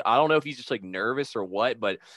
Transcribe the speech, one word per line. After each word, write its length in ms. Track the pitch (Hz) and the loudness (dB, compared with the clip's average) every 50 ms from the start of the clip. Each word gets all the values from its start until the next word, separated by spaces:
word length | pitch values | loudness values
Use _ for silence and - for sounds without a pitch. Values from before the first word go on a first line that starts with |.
| - | 2
I 120 | 101 117 | 4 4
don't 100 | 135 156 | 6 6
know 80 | 156 156 | 6 4
if 80 | 156 147 | 2 2
he's 140 | 147 139 | -2 -8
just, 120 | 123 123 - | -12 -6 -4
like, 140 | 139 110 95 | -4 -4 -4
nervous 500 | 92 92 95 104 117 131 139 139 - - | -6 -4 -2 -2 -2 -2 -2 -4 -4 -4
or 120 | 117 98 | -6 -6
what, 340 | 92 95 101 113 131 117 117 | -4 -2 0 0 0 0 -2
but 140 | 107 101 95 | -2 -2 -4
it 60 | - - - - | -4 -8 -18 -20